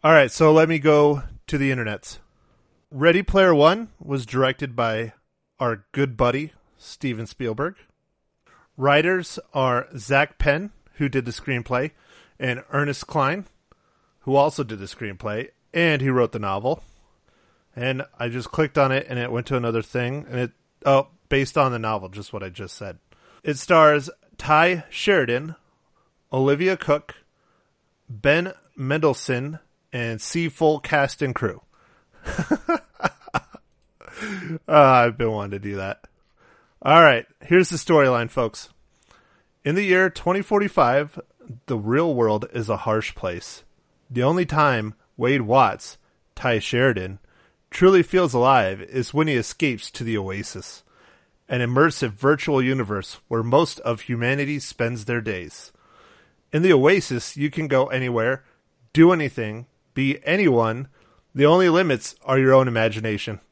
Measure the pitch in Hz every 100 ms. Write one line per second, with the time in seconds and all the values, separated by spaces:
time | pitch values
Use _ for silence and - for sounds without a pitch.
0 | 156 160 127 - 160 156 160 160 151 147
1 | 147 143 - - - 147 139 127 110 104
2 | - - _ _ _ _ _ _ _ 139
3 | 160 175 190 196 185 151 151 202 226 _
4 | 165 139 117 127 131 131 139 117 117 110
5 | 113 _ _ _ _ _ 123 110 _ 135
6 | 139 113 123 131 151 _ _ _ - -
7 | 135 113 113 - 120 110 160 196 _ _
8 | _ _ _ _ _ _ _ - 135 143
9 | 165 185 165 - - 135 131 123 - 135
10 | 104 139 147 _ 147 147 208 _ _ -
11 | 139 135 120 113 - 123 113 127 151 _
12 | _ _ _ _ 131 123 - 143 147 135
13 | - 160 135 185 190 _ _ _ _ _
14 | _ _ - 139 147 147 123 107 98 -
15 | 110 92 107 107 127 _ _ 170 170 147
16 | 135 127 117 113 101 98 120 165 - _
17 | _ _ _ _ _ _ _ - 123 131
18 | - _ 120 120 117 - 151 - 135 135
19 | - 123 120 120 120 131 117 113 - 127
20 | 120 143 - 123 123 _ _ _ 139 139
21 | 139 _ _ 139 135 156 131 120 110 107
22 | 92 98 101 101 95 87 95 - 101 82
23 | _ _ _ _ - 139 - 165 151 147
24 | 139 - _ - 143 151 175 175 - -
25 | - 190 120 123 156 160 _ _ _ _
26 | _ _ _ 131 135 143 185 185 - 147
27 | - - _ _ _ _ _ _ _ _
28 | _ 107 139 160 180 - _ - 131 151
29 | 156 123 - 123 139 160 _ _ _ 123
30 | 117 110 - 170 165 - 160 151 - 151
31 | 139 - 139 - 110 - _ _ _ _
32 | _ _ - - - 311 - 330 _ _
33 | - _ - - _ - _ _ _ _
34 | - - 214 190 180 160 - 151 135 127
35 | 120 117 113 107 101 101 101 98 98 -
36 | - _ _ _ _ _ _ _ 135 160
37 | 160 120 - _ - 175 180 170 - 156
38 | 135 123 113 - 113 - - _ _ _
39 | _ _ _ _ _ _ 143 170 202 185
40 | 185 - 175 190 196 202 202 - 123 135
41 | 147 - - _ - 117 - 117 104 131
42 | 170 127 113 107 117 120 110 104 - 110
43 | - - 92 87 - - _ _ _ _
44 | _ 120 127 175 175 147 147 120 107 -
45 | _ - 120 139 107 127 113 101 - -
46 | _ _ _ - 127 110 - 123 131 107
47 | 92 98 _ _ _ _ _ - 185 190
48 | 147 185 170 120 127 131 95 95 95 131
49 | 120 143 156 131 - - 151 110 - -
50 | 113 110 95 98 - 98 - - _ _
51 | _ _ _ _ _ 127 120 123 160 -
52 | 127 101 135 151 - 139 127 135 101 104
53 | - - _ 117 113 135 165 - - 117
54 | - 117 120 139 143 147 - - 117 120
55 | 107 120 110 92 78 - - _ _ _
56 | _ _ _ _ _ 151 185 147 139 190
57 | - 123 - - 147 160 156 135 135 131
58 | 127 120 113 131 _ _ _ _ _ 151
59 | 165 175 143 - 107 107 131 _ _ -
60 | 135 147 - 185 185 120 113 117 139 _
61 | _ _ _ - 147 175 185 165 180 123
62 | - - - 131 131 131 127 113 113 107
63 | 110 104 - 104 _